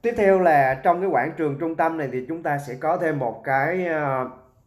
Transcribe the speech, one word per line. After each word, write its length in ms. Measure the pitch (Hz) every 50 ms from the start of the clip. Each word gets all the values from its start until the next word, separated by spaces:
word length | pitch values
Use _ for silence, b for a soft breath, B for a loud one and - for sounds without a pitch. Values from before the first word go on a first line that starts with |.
tiếp 120 | - 233 226
theo 240 | 226 208 196 190 185
là 400 | 185 165 156 143 135 131 135 135
trong 180 | - 185 170 175
cái 100 | 190 190
quảng 220 | 156 131 127 160 160
trường 220 | 170 160 147 139 143
trung 160 | 170 165 165
tâm 220 | 165 165 160 165 160
này 100 | 147 131
thì 120 | 120 127 127 127
chúng 140 | 165 170
ta 160 | 160 160 143 143
sẽ 160 | 143 131 127 131
có 160 | - 156 170
thêm 220 | 180 175 160 151 139
một 240 | 127 117 110 - -
cái, 420 | 143 135 135 139 156 180 185 180
ờ, 440 | 170 160 156 147 139 135 131 127 120 - - _ _ _ _ _